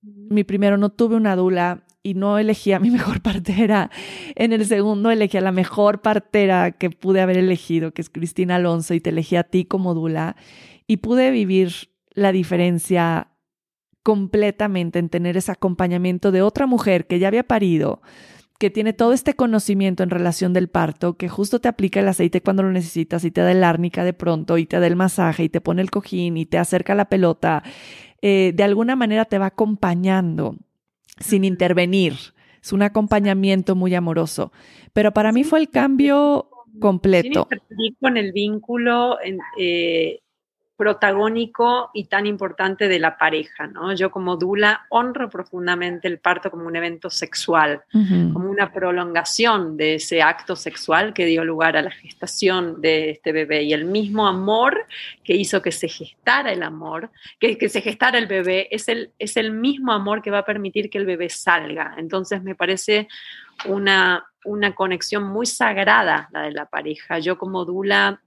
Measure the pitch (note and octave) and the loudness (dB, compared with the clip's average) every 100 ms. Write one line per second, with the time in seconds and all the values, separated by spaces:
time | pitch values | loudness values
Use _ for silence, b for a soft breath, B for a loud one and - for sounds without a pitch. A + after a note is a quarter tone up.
0 | G#3 G3+ G#3 G#3 G3 G3 G3+ G3+ G3+ G3+ | -20 -20 -2 0 0 2 2 2 0 0
1 | A#3 A3+ G#3+ F#3 F#3 F3+ F3 F3+ _ _ | 0 2 2 2 2 2 0 -4 _ _
2 | G3+ F#3+ G3 G#3 G#3+ G#3+ - F#3+ G#3 A#3+ | -6 -2 0 2 2 0 0 2 4 2
3 | F3+ A#3+ - F#3+ F3 F#3+ A3 G#3 F3+ B | 0 -2 -2 -4 -2 0 2 2 0 B
4 | B B E4 D4 A#3 A3+ G#3 G#3+ G#3 G#3 | B B -16 -2 0 2 2 2 2 2
5 | A3 A3+ G#3 G3 F#3+ F#3 F#3 - G#3 G#3 | 2 2 2 0 0 0 0 2 2 4
6 | A3 G#3 - G#3+ G3 F#3 F3 - F#3 E3 | 0 0 0 2 4 4 2 0 -6 -4
7 | F#3 F#3+ F#3 F#3 F#3 F3+ - E3 D#3+ - | 0 2 4 2 2 0 -2 -2 -2 -6
8 | D#3+ - E3 - F3+ F3+ F3 E3 E3 E3+ | -10 -6 -6 -2 0 2 2 0 0 -2
9 | E3 D#3+ D#3+ F3 E3+ F3+ F3 G3 F3+ E3 | -2 -4 0 0 2 0 0 -2 -2 -2
10 | D#3+ D#3 D#3+ - B B B B _ G#3+ | -2 -4 -4 -8 B B B B _ -2
11 | G#3+ B3 B3+ B3+ G3 F#3 F#3 E3+ - _ | 2 2 2 2 2 2 2 -2 -16 _
12 | _ - G3+ F#3+ F3 F3+ F3 E3+ - F3+ | _ 0 2 2 0 0 2 0 0 2
13 | E3+ E3 - _ _ _ _ _ _ _ | 2 0 -4 _ _ _ _ _ _ _
14 | - G#3+ G3 G#3 G#3 G3+ G#3 F#3 E3+ F3 | 0 0 2 2 2 0 -2 -2 -2 -2
15 | F3 F3 F3 F3 - F3+ G3 F3+ F#3 F3 | -2 -2 0 -2 -4 -2 -2 0 0 0
16 | F3+ F3+ G3+ F#3 G3 G#3 C#4 A#3+ G#3 F3+ | 0 0 2 4 2 2 0 2 2 0
17 | D#3+ F3 F#3+ A3 B3 A3+ G3 E3 D3+ - | 2 0 2 2 0 2 2 2 0 -4
18 | B B B B B _ G3+ G3+ G#3+ G#3+ | B B B B B _ -2 0 -2 2
19 | A#3 B3+ - C#4+ A#3+ A3 - G3 G3 F#3 | 2 4 0 0 2 2 2 0 2 0
20 | F3+ F3 F3 E3 F3+ F3+ F3+ F3 D#3+ D3+ | -2 0 0 0 0 2 2 0 -2 0
21 | F3 E3+ F3+ - G3+ A#3+ A#3 A3+ F#3+ G3 | -4 -2 -6 -4 -2 0 0 0 0 2
22 | G3 F#3 F3 F3+ - F#3+ F#3+ F#3 E3+ - | 0 2 2 2 0 2 2 0 -2 -4
23 | E3 E3+ E3+ E3+ F3 F3+ F3+ E3 F3 F3 | -4 -2 -2 2 4 6 4 2 -2 -2
24 | F3+ F3 F3 D#3+ D#3+ E3+ E3 F3 F3 F3 | -4 -2 -2 -2 0 0 2 2 2 4
25 | F#3 - F3 D#3 D#3+ E3 E3 E3+ F#3+ G#3 | 0 2 0 0 -2 -2 -2 -2 -2 -4
26 | G3 F#3 F3 E3 D#3+ E3+ E3+ F#3 - G3+ | -4 -4 -4 -4 -2 -2 0 0 0 0
27 | G3+ F#3+ F3+ E3 E3 D#3 B B B B | 2 4 2 2 0 0 B B B B
28 | B B G3+ G3 F#3 E3+ G3+ G3+ A#3 C4 | B B 2 4 2 4 2 4 0 0
29 | A#3 G#3+ A3 G3 F#3+ - G#3+ G#3 F3+ F3 | 2 0 0 0 -2 0 -2 0 0 0
30 | F#3 F#3+ F3+ D#3 C#3+ - _ _ _ _ | 2 2 0 -2 -6 -6 _ _ _ _
31 | _ - - G3+ F#3+ F3+ F3+ F3 F3+ G3 | _ -14 0 2 2 2 2 2 2 2
32 | F3 C3 - _ b b - G3 G3+ G#3+ | 2 -2 -14 _ b b -6 0 2 2
33 | G#3+ G#3+ G3+ G3 G3 F#3+ F3 F#3 F#3 F3+ | 2 2 2 2 2 2 2 0 2 0
34 | E3+ E3 D#3+ - - B B B B - | 0 -2 -2 -4 -8 B B B B 2
35 | G#3 G#3 G#3+ A3+ D4 D#4 D4+ C4+ C#4 C4+ | 2 4 2 2 2 2 2 0 2 4
36 | C#4+ C#4+ D4 C#4+ - - A#3+ G#3+ G#3+ F#3 | 4 4 4 2 -2 -16 -20 0 0 2
37 | G3 F#3 A#3 D4 - G3+ _ G#3 A3+ B3+ | 4 4 2 0 0 -4 _ -6 -6 -2
38 | C4 A#3+ G3+ F#3 G#3 G#3+ G#3+ A#3+ A#3+ A#3+ | 0 0 -2 -2 -2 -4 -4 -2 0 0
39 | A#3+ A#3+ F#3 F#3+ - - F3+ E3+ E3+ E3 | 0 -2 -6 -10 -10 -6 -2 0 -2 -2
40 | D#3+ E3 _ _ _ _ _ _ G#3 G#3 | -2 -6 _ _ _ _ _ _ -2 2
41 | G#3 G3 G#3+ A3+ A3+ - A#3 B3 A#3+ G#3+ | 0 2 0 0 -4 0 0 0 -4 -10
42 | - G3 G#3 G3+ F#3+ - F#3+ F#3+ G#3 F3+ | -4 -2 -2 -4 -6 -4 -4 0 0 2
43 | D#3+ D#3+ D#3+ D#3 D#3 - D3+ E3+ E3+ F#3+ | 0 0 0 0 -6 -12 -14 -10 -8 -4
44 | F#3+ G3 F#3 F3+ F3+ G3+ G#3 A3 - A#3 | -4 -4 -6 -4 -4 0 2 0 0 -2
45 | B3 B3 A#3+ F3+ F#3 F3+ F3 F3 F3 F3 | -2 -4 -8 -10 -12 -8 -4 -2 -4 -6
46 | F#3 E3+ F3 F3 G3 E3+ E3 E3 E3+ E3 | -6 -2 -2 0 -4 -10 -8 -6 -6 -8
47 | F3 - D#3+ - - E3 D3+ D3 _ A3 | -10 -8 -8 -8 0 2 2 0 _ 0
48 | G3 F3+ E3+ D#3+ F#3 G3+ G3 - F#3 F3+ | 2 2 2 0 -4 -2 -2 -2 -2 -2
49 | F3 E3+ E3+ - A3+ G#3+ E3+ D#3 D#3 D#3 | -2 -2 -2 0 2 2 -2 -2 0 0
50 | - E3+ D#3 E3+ - F3+ - - - D#3+ | -2 2 2 2 -6 -8 -8 -12 0 0
51 | G#3+ G#3 E3+ E3 E3 D#3+ D#3+ D#3+ D3+ - | 0 -2 0 0 -2 -2 0 0 -4 -8
52 | D#3+ - F3 - G3 F#3 F3 E3 D#3+ D#3 | -20 -14 -12 -2 0 0 -4 -2 0 0
53 | D#3 D3+ - D#3 D3+ D3+ D3+ D3+ D#3+ G3+ | -2 -6 -4 -4 -2 -2 0 -2 -2 -2
54 | G#3 G#3 G#3 F#3 F#3+ A3 B3+ G4+ A4+ B | -2 0 0 0 0 2 2 0 -6 B
55 | B B - F#3 G3 G3 F#3 D#3+ E3 - | B B -2 0 0 -2 -2 -6 -8 -10
56 | D#3+ _ - B3+ C4+ F#3 D#3+ D#3 D#3+ D#3+ | -18 _ 0 0 0 -4 -6 -10 -10 -10
57 | A3+ B B B A3+ A3+ A3 A3 A3 G#3 | -12 B B B -2 0 -2 -2 -6 -2
58 | B3+ A#3+ A3 F#3+ F3+ F#3 G3 A3 - A#3 | 0 0 0 -2 0 -2 -2 -6 -6 -6
59 | A#3 _ G#3 - A3 A3 B3 C#4 B3+ G#3+ | -6 _ -6 -4 -4 -2 -2 -2 -2 -2
60 | G3 G#3+ G#3+ G3+ G3+ G#3 G3 G#3 G#3 G#3 | -2 -4 -2 -4 -2 -4 -4 -4 -4 -4
61 | G3 F3 F3 - - E3+ D#3 D#3+ D#3 - | -4 -4 -6 -4 0 0 0 -8 -8 -8
62 | E3 F#3+ F#3 G3+ F#3 F#3+ F3+ F#3+ - G#3+ | -6 -6 -4 -6 -6 -6 -4 -2 0 -2
63 | G#3+ B B B B B - G3 G3 F#3+ | -2 B B B B B -6 -2 2 4
64 | F#3 F3 - _ - G#3 G3+ F#3 F#3+ F3+ | 4 0 -4 _ -10 -2 -2 -2 -4 -2
65 | - G#3 G3+ G3 A#3+ - A#3 G3 G3 A3 | -4 -6 -4 -4 -6 -2 -2 0 2 4
66 | F#3+ D#3 D3 D#3 D3+ D3 D3 D#3+ D3+ D3+ | 4 -2 -4 -8 -8 -8 -8 -8 -8 -12
67 | - E3+ D#3+ F#3 F#3 F#3+ F3 F3+ G3 G3+ | -8 -6 -4 -6 -6 -8 -6 -6 -2 0
68 | G3+ G3 | 0 -2